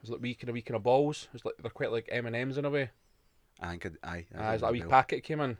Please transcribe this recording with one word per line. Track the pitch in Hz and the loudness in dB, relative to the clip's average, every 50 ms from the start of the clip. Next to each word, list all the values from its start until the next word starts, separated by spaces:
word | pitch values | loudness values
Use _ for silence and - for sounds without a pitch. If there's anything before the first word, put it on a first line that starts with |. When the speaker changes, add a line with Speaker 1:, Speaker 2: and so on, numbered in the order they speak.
Speaker 1:
was | - 113 | -12 -10
like | 120 - | -8 -6
wee | 120 120 120 | -6 -6 -6
kind | - - 120 | -6 -6 -6
of, | 117 | -6
wee | 120 113 | -6 -4
kind | - 120 | -4 -2
of | 110 101 | 2 4
balls. | 120 127 135 147 151 151 - - | 6 6 6 6 4 0 -4 -8
It | - - | -14 -12
was | 117 - | -8 -8
like, | - - - | -8 -6 -6
they're | - 113 | -8 -8
quite | - - 143 110 | -6 -4 -2 -2
like | 110 117 113 - | -2 -2 -2 -2
M | - 123 120 | -2 -2 -2
and | 117 113 | -2 -2
M's | 117 127 135 131 | -2 -2 -2 -2
in | 143 143 | -2 -2
a | 143 | 0
way. | 143 147 135 120 - _ _ _ _ _ _ _ _ _ _ _ _ - | 0 0 0 -2 -6 _ _ _ _ _ _ _ _ _ _ _ _ -10
Speaker 2:
I | 90 87 | -8 -8
think | 87 85 - | -6 -6 -8
it, | 92 80 - - | -8 -10 -10 -8
aye, | - 87 87 85 - - | -8 -8 -8 -8 -10 -8
I | - 107 | -4 -2
Speaker 1:
Aye, | 110 | 0
it | 113 | 0
was | 110 | 2
Speaker 2:
think | 117 | 2
Speaker 1:
like | 113 | 2
a | 117 | 0
wee | 123 | 0
Speaker 2:
it | - | 2
was | - | 6
Speaker 1:
packet | 131 131 127 - - 131 - | 8 6 8 6 2 -4 -4
came | - 160 151 | -4 -2 -2
in. | 147 131 117 | -2 -2 -2